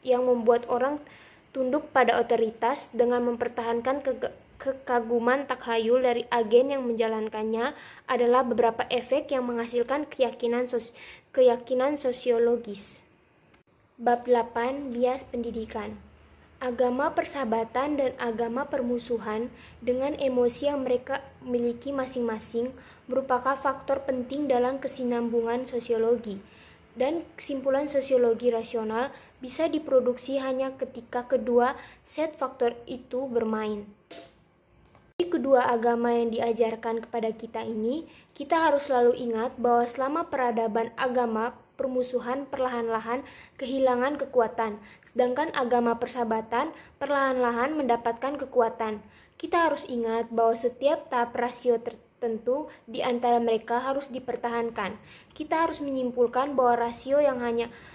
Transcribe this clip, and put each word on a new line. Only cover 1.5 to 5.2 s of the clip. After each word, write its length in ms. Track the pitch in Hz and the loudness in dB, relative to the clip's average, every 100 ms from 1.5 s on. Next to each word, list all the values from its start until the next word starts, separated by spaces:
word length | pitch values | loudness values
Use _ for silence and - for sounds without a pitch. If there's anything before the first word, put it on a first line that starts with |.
tunduk 360 | 269 254 294 302 269 | -4 0 0 2 4
pada 240 | 233 226 | 4 4
otoritas 720 | 233 226 220 226 233 285 - | 2 2 0 0 -2 -2 -4
dengan 320 | 233 240 247 | 0 2 2
mempertahankan 800 | 240 240 240 - 233 233 240 277 | 0 -2 -4 -4 -2 -2 -2 -2
kega-, 320 | 269 254 - - - - | -2 -4 -6 -10 -20 -8
kekaguman 880 | 269 262 - 240 226 240 | -6 -6 -2 -2 2 0